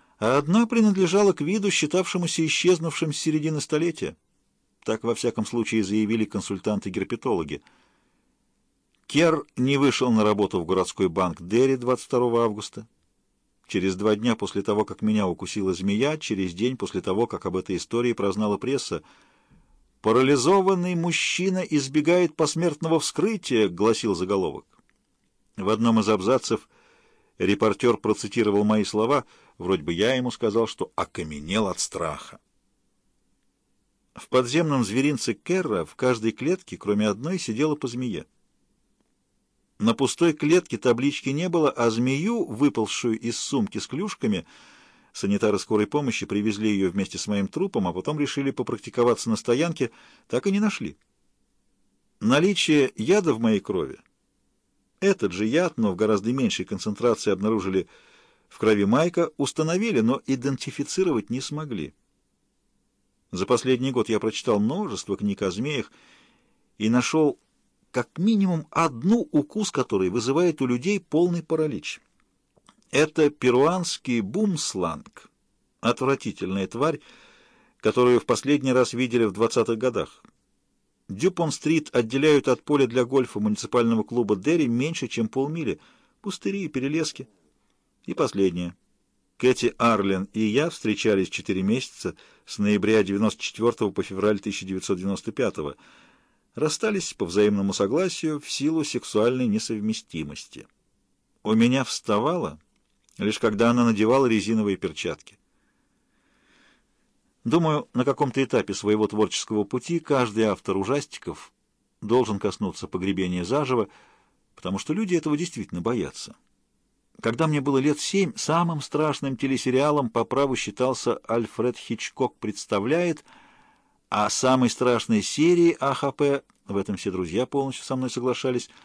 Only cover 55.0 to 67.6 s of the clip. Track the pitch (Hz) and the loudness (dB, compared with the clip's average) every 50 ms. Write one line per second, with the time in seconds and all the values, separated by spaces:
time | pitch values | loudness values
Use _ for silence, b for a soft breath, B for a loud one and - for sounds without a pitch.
55 | - 196 190 - 113 95 87 92 107 110 127 160 185 170 - - 113 104 90 87 | 0 0 2 2 -2 -4 -2 -2 -2 0 2 2 0 0 0 0 0 0 0 0
56 | 110 107 110 101 95 113 127 135 127 104 - - 92 - 107 92 - 110 104 - | 2 2 2 2 0 -2 -2 0 0 0 -2 -4 -6 -6 -8 -6 -6 -6 -4 0
57 | 117 123 110 - - 107 98 92 101 107 113 107 90 95 95 95 85 b b b | 0 0 0 2 0 0 0 0 0 0 0 0 0 0 0 -2 -2 b b b
58 | b b b b b b b b b b - - - 107 107 104 101 98 113 139 | b b b b b b b b b b -8 0 2 4 4 4 4 4 4 2
59 | 165 175 175 175 170 156 - - 143 127 - - 156 160 170 185 220 233 196 123 | 2 2 2 0 0 0 -2 -4 -4 -2 -2 -2 -2 0 0 0 0 0 2 2
60 | 110 117 131 - - - 135 127 117 139 135 - - 139 - - 139 - - - | 2 2 0 -2 -2 -4 -4 -2 -2 -4 -4 -4 -8 -8 -8 -8 -8 -4 -2 0
61 | 190 180 143 113 101 - 120 131 143 - 147 147 156 147 120 90 76 69 - _ | 0 2 0 0 -2 -4 -6 -6 -6 -6 -8 -8 -8 -8 -8 -8 -8 -10 -12 _
62 | _ _ _ _ _ _ _ _ _ _ _ _ _ _ _ _ _ _ _ _ | _ _ _ _ _ _ _ _ _ _ _ _ _ _ _ _ _ _ _ _
63 | _ _ _ _ _ _ - 90 98 - 123 113 - 127 131 120 127 135 131 123 | _ _ _ _ _ _ -6 -6 0 0 0 0 2 0 0 0 0 -2 0 -2
64 | 107 - 110 104 - 110 107 - - 131 113 104 104 113 147 190 214 165 107 90 | 0 0 -2 -2 -2 -2 -4 -2 0 0 2 2 2 0 -2 -2 -4 -6 -6 -8
65 | - - 101 - 101 101 98 - 104 95 87 98 123 147 151 123 104 - b b | -6 -6 -6 -4 -2 -4 -2 -2 -2 -4 -2 -4 -4 -4 -4 -4 -6 -8 b b
66 | b b b b b b b b b b b b b _ _ - 107 110 120 123 | b b b b b b b b b b b b b _ _ -2 0 2 2 2
67 | 120 - - 160 156 147 127 - _ _ _ _ | 0 2 2 2 2 2 0 -2 _ _ _ _